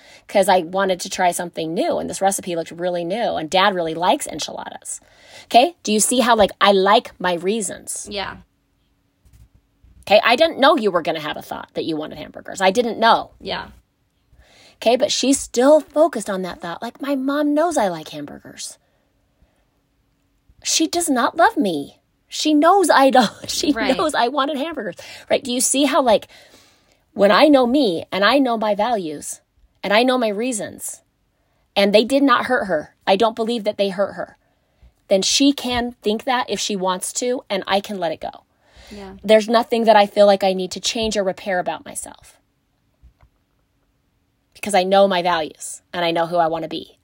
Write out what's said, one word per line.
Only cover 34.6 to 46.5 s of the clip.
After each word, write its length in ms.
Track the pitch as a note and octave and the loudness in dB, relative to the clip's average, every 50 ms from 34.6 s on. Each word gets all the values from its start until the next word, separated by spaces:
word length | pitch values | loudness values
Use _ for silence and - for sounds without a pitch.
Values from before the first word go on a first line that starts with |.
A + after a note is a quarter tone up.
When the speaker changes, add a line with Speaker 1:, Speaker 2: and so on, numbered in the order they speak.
| _ _ _ _ - _ _ _ _ - | _ _ _ _ -20 _ _ _ _ 0
Speaker 1:
then 140 | G3+ F#3+ | 0 0
she 300 | F#3+ - - - C#4 C#4+ C#4 | 2 0 0 2 2 2 2
can 380 | - - B3+ B3 A#3+ A#3+ A#3+ A#3+ _ | 0 -4 -4 -4 -4 -4 -6 -8 _
think 220 | - G#3+ G#3+ A3 - | -4 -4 -4 -2 -2
that 240 | C4+ B3 B3 - - | -2 -2 -2 -2 -4
if 100 | G3+ G3 | -6 -6
she 160 | - - G#3 | -4 -6 -4
wants 360 | F#3 F#3 F#3 F#3 F#3+ - - - | -2 -2 -2 -2 -4 -6 -8 -6
to, 280 | - B3+ B3 B3 - - - | -4 -4 -4 -4 -4 -6 -6
and 160 | G#3 F#3+ - | -6 -6 -2
I 140 | - F#3+ G3 | -2 -2 -2
can 180 | G3 - G#3 F#3 | -2 -6 -6 -6
let 140 | E3+ D#3+ | -6 -6
it 80 | - - | -6 -8
go. 240 | - - - - _ _ _ _ _ _ _ - - - | -10 -12 -14 -16 _ _ _ _ _ _ _ -20 -20 -20
Speaker 2:
Yeah. 240 | G#3+ G3+ G3 F#3+ G3 G3 - | -20 -18 -18 -18 -18 -6 4
Speaker 1:
There's 240 | G#3 A3 A3 G#3 A3 | 6 6 6 6 4
nothing 360 | A#3+ A3+ A#3 - A#3+ A3+ A3+ | 2 0 2 0 -2 2 4
that 120 | A3 G#3+ | 6 6
I 80 | G#3 G3+ | 6 6
feel 200 | G3+ - G#3 G3+ | 4 4 6 6
like 180 | G3+ G3 G3 G3+ | 6 6 4 2
I 80 | F#3+ | 0
need 200 | F#3 F#3+ F#3 F3+ | 0 -2 -4 -8
to 80 | - G3 | -8 -8
change 360 | - - - A#3 A3 A3 G#3+ | -6 -6 -4 -4 -4 -4 -2
or 80 | G#3+ F#3+ | -2 -2
repair 340 | F#3+ F3 - - G#3 F#3 F3+ | -4 -6 -6 -6 -4 -4 -4
about 280 | E3 E3+ D#3 - - | -4 -4 -8 -10 -12
myself 520 | - - - - - - - _ - _ _ _ _ _ _ _ _ _ _ _ _ _ _ - - _ _ _ _ _ _ _ _ _ _ _ _ _ _ _ _ _ _ _ _ _ _ _ _ _ _ _ _ _ | -14 -14 -14 -16 -16 -18 -20 _ -20 _ _ _ _ _ _ _ _ _ _ _ _ _ _ -20 -20 _ _ _ _ _ _ _ _ _ _ _ _ _ _ _ _ _ _ _ _ _ _ _ _ _ _ _ _ _
because 200 | - - G#3 G3+ | -12 -6 -2 0
I 80 | F#3 | 0
know 260 | F#3 F#3+ G3 G3 G3+ G3 | 2 4 4 4 4 4
my 140 | F#3 F3 | 2 0
values 600 | F3 F3+ F3 E3 D#3 - - - - - - - _ _ | 0 -2 -2 -2 -4 -8 -10 -14 -16 -16 -16 -18 _ _
and 120 | - F3+ F3 | -6 -4 -2
I 60 | E3+ | -2
know 160 | E3 E3 E3+ | 0 -2 -2
who 100 | E3 F3 | 0 0
I 100 | F3 E3 | 0 0
wanna 200 | D#3+ | 0